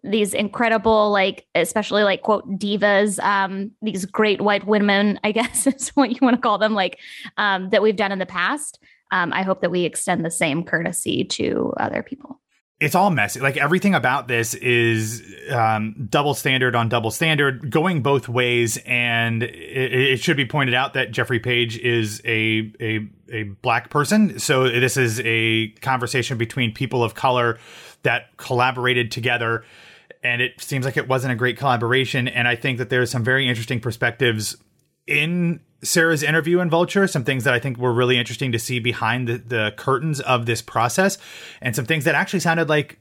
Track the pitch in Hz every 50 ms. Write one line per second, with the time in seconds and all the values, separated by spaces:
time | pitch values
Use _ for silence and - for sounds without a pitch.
0 | - 185 202 226 208 185 - - 208 196 - - 240 226 226 220 190 226 220 214
1 | 208 208 208 196 190 196 - - _ _ _ 240 226 - - 220 208 - 202 208
2 | 208 202 190 190 - 220 208 190 - - 196 175 214 202 208 196 196 208 202 196
3 | 208 214 185 - - 190 202 196 196 185 190 190 196 208 _ _ 214 220 170 190
4 | 185 185 - - 214 214 196 - 196 208 202 202 185 196 214 208 202 202 196 196
5 | 208 208 196 - - 214 208 226 233 240 - - - 277 269 - - - - 285
6 | 269 214 240 - 269 247 240 247 254 240 208 185 214 214 220 202 185 180 - -
7 | - - - - - 208 _ - 208 202 196 185 185 185 220 202 202 220 202 202
8 | 208 196 196 190 185 - 185 180 175 196 277 294 - - - _ _ _ _ _
9 | _ _ - 180 175 156 - 180 190 190 190 190 - 175 175 180 175 156 - -
10 | - 196 180 175 165 170 170 - 175 156 156 165 175 - - 165 165 175 175 -
11 | - - - - - - - - - - 190 - 62 - - - - - - -
12 | - - 269 - - - - _ _ _ _ _ _ _ _ _ 151 147 - 180
13 | 196 208 170 123 104 101 - 120 139 135 135 139 139 147 175 185 - 202 185 147
14 | 120 127 131 143 127 123 123 117 113 113 - - - 127 120 120 117 113 113 110
15 | 110 107 117 113 - - 98 - - - 139 120 113 110 110 107 107 110 107 -
16 | 127 104 - 151 143 147 139 - - 143 131 131 131 123 117 120 113 110 123 117
17 | 110 113 - - 170 160 156 147 147 139 131 117 151 127 - 160 160 185 180 151
18 | 113 143 139 131 - - 117 127 123 123 120 120 120 110 113 123 - 127 123 120
19 | 120 120 117 117 117 117 113 113 120 117 - - 80 - - 131 131 123 123 127
20 | 135 135 131 113 - 175 156 135 135 110 - 151 135 127 117 127 135 139 - 135
21 | 123 - 113 - 117 - 127 113 117 123 120 120 120 113 110 113 - 123 120 117
22 | 110 104 107 - - 120 113 110 110 110 110 110 110 107 - - 120 110 110 107
23 | 107 101 - _ _ - - 110 107 101 98 _ - 131 113 120 - - - 147
24 | 147 - 202 214 214 180 - 117 - - 143 131 131 127 113 123 123 123 - 139
25 | 127 117 107 120 110 117 117 113 113 113 113 113 110 110 - _ - 135 131 123
26 | 123 117 - 131 117 - 135 110 117 113 - 139 123 113 110 - 135 113 - 123
27 | 117 107 - - - 135 127 123 120 117 113 - - - - - - - - _
28 | - 127 120 123 - _ _ - - - 131 120 123 131 123 123 123 123 123 123
29 | 120 110 - 120 113 127 120 117 117 113 113 113 - - - - - - - -
30 | _ _ - _ - 123 120 120 127 123 - - - - 147 135 123 135 117 151
31 | 131 127 131 123 123 131 123 107 123 127 113 - 139 139 123 113 120 113 123 135
32 | 131 113 - 135 120 127 - 123 120 120 120 117 - 139 127 117 127 107 131 123
33 | 123 117 - 123 110 127 127 135 135 123 123 110 113 - 135 113 - 123 110 -
34 | 131 117 117 - 139 120 110 107 104 - - _ _ _ _ _ _ _ _ _
35 | _ - 147 147 151 165 175 180 175 170 170 - _ _ _ _ - - - 175
36 | 165 165 165 139 147 147 156 165 143 165 175 180 180 165 165 170 175 - - 202
37 | 196 185 - 151 117 - 135 131 113 143 123 120 120 139 123 120 123 127 117 120
38 | 127 123 127 120 117 110 117 - 143 127 113 113 - - 127 123 113 123 107 -
39 | 120 110 117 127 127 117 120 123 120 117 123 113 107 107 104 - - 135 135 123
40 | 151 160 147 131 - 131 127 120 117 117 113 110 - - - 113 117 123 - -
41 | 190 202 - - - - - - - - - - - 123 117 - 123 113 160 156
42 | 127 165 143 143 190 - - 180 - 175 165 165 165 151 156 147 139 - - _